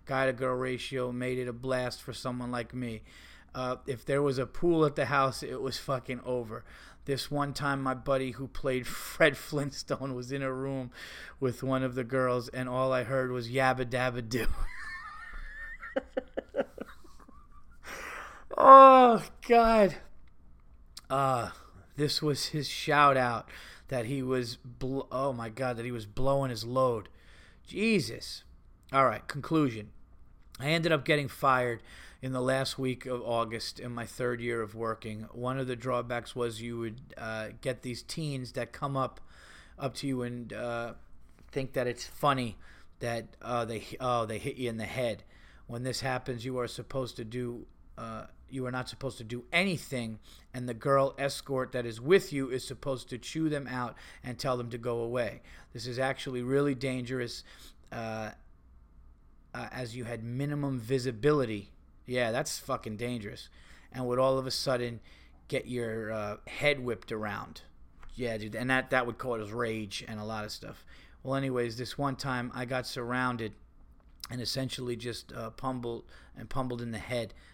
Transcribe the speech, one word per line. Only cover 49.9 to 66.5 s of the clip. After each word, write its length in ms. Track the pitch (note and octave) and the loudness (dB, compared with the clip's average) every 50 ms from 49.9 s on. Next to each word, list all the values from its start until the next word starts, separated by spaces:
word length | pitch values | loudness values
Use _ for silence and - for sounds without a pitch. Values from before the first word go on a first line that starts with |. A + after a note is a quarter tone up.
| C#3+ B2 A#2 A2+ A2 G#2+ - - - - - - - | -6 -6 -6 -6 -8 -12 -16 -20 -20 -20 -20 -14 -10
and 160 | B2+ B2 B2 | -8 -6 -6
the 40 | A#2 | -6
girl 420 | A2 - C#3+ C#3 C3+ C#3 C3+ - - | -4 0 2 4 4 4 2 0 -2
escort 540 | C#3 C#3 - - - - C#3 C3 B2+ B2+ | -4 -4 -4 -6 -6 -4 -4 -2 -2 -2
that 140 | - B2+ A#2 | -4 -4 -4
is 140 | A#2 A2 A2+ | -4 -6 -4
with 320 | A#2+ D3 F#3 F#3+ F#3+ - | 2 4 6 6 4 2
you 180 | D3 C#3 C3+ B2+ | -4 -4 -4 -2
is 160 | B2+ B2+ - | -4 -6 -6
supposed 440 | - C3+ - - C#3 C3 B2 - - | -8 -10 -8 -6 -6 -6 -6 -6 -10
to 80 | C3 A2 | -12 -12
chew 320 | - - - D#3+ D#3+ D#3 | -10 -8 -4 -2 -2 0
them 180 | D3 C#3+ C3+ B2 | -2 -2 -4 -6
out 280 | B2+ B2+ B2 A#2 - - - - - - - | -6 -4 -4 -6 -8 -12 -16 -20 -18 -14 -10
and 140 | C3 A#2+ - | -10 -8 -4
tell 180 | - C#3 B2+ | -2 -2 -2
them 140 | B2 A#2+ A#2 | -2 -2 -6
to 80 | A#2 A#2+ | -8 -6
go 220 | A#2 B2 A#2 A#2 | -4 -4 -2 -2
away. 420 | A#2 A#2 A#2+ B2+ A#2 G2+ - - - - - - - - - | -2 -2 -2 -2 -2 -2 -4 -10 -16 -20 -20 -20 -20 -16 -14
This 140 | A#2+ A2 B2+ | -12 -10 -6
is 120 | B2 B2 | -4 -2
actually 420 | C3 C3 C3 - - C#3 B2+ B2 | 0 0 -2 -2 -6 -6 -6 -4
really 340 | B2 B2 C3+ C#3 C#3+ C#3+ C3+ | -2 2 2 4 4 2 0
dangerous, 680 | A#2+ C3+ C3+ B2+ B2+ B2 A#2 C3 B2+ A#2+ A#2 - - - - - - - - - - - - | 0 -2 -4 -4 -4 -4 -4 -4 -4 -4 -4 -8 -10 -14 -16 -20 -20 -20 -20 -20 -20 -16 -12
uh, 400 | B2 A#2+ A2+ A2 A2 A2 A2 - - - - - - - - - - - - - - - - - - - - - - - - - - | -8 -8 -6 -6 -6 -6 -6 -8 -10 -14 -18 -20 -20 -20 -20 -20 -20 -20 -20 -20 -20 -20 -20 -20 -20 -20 -20 -20 -20 -20 -20 -14 -12
uh, 140 | B2 A#2+ G#2+ | -10 -10 -10
as 240 | - B2+ B2+ A2+ A2+ | -8 -8 -8 -8 -8
you 80 | B2+ A#2 | -8 -8
had 200 | A2+ A#2+ A2+ A2 | -8 -8 -8 -6
minimum 560 | A#2+ A#2+ C3 C#3 C#3+ D3 D3 C#3+ C#3 C3+ B2 | -6 -4 -2 -2 -2 -2 -2 -2 -2 -2 -4
visibility. 920 | G#2+ A2 C3+ C3 A#2+ C3 A#2+ G#2 A2 D3 D3+ D3 C3 A2+ G#2+ G2+ F#2+ - - - - - - - - | -2 0 0 0 0 -2 -2 2 4 4 6 4 4 0 -2 -6 -8 -10 -18 -20 -20 -20 -20 -18 -10
Yeah, 260 | - B2 B2 B2 A2+ | -4 0 2 2 2
that's 280 | A2+ B2+ D3+ - - - | 2 0 -2 -2 -6 -8
fucking 380 | - - C3 A#2 - A2+ G#2+ G2+ | -6 -4 -6 -4 -4 -6 -6 -6
dangerous. 520 | A#2+ B2 B2 A#2 G2+ G#2 B2 - - - - - - - - - - - | -4 -4 -4 -4 -6 -8 -10 -12 -16 -18 -20 -20 -20 -20 -20 -20 -20 -14
And 140 | - B2+ B2+ | -8 -6 -2
would 140 | B2 B2 B2+ | 0 2 4
all 180 | C3 C3+ C3+ C3+ | 4 4 4 2
of 80 | C3 | 0
a 60 | C3 | -2
sudden 480 | A#2 - - C#3+ B2+ B2 A#2+ A#2+ A#2 A2 - - - - - - - - - - | -4 -2 0 0 0 0 0 -2 -6 -8 -14 -18 -20 -20 -20 -20 -20 -20 -10 -6
get 180 | D3 C3 - | -4 -4 -4
your, 460 | - B2 A#2+ A#2 A2+ A2 A2+ A2 G#2+ | -4 -6 -4 -4 -4 -4 -6 -4 -4
uh, 260 | A2 G#2+ G#2 G#2 G#2 - - | -4 -4 -4 -6 -6 -8 -12
head 320 | - | -12